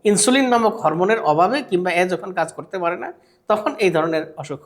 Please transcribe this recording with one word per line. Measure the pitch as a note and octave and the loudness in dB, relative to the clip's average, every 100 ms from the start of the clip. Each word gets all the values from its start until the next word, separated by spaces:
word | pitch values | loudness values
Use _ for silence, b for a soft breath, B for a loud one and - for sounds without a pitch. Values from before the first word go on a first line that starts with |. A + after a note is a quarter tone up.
ইনসুলিন | G#3 G#3 B3 C4+ B3+ | 0 2 2 2 4
নামক | A#3+ A3 A3 | 2 2 0
হরমোনের | D#3 D#3+ F#3+ A3 | 0 0 0 2
অভাবে | D3+ D3+ F#3 C#4+ | 2 4 2 2
কিংবা | B3+ F3+ F3+ | -2 -2 0
এ | E3+ F#3 | 0 0
যখন | E3+ G3 | -2 -6
কাজ | F#3 D#3+ | -4 -6
করতে | - D3+ F#3+ | -6 -12 -6
পারে | E3+ F3 | -4 -4
না, | - - b b - | -8 -14 b b -2
তখন | G#3+ D4 - | -2 -2 -2
এই | F#3+ | 0
ধরনের | E3 E3 D#3+ D#3 - | 2 0 -2 -6 -12
অসুখ | D3 - | -12 -14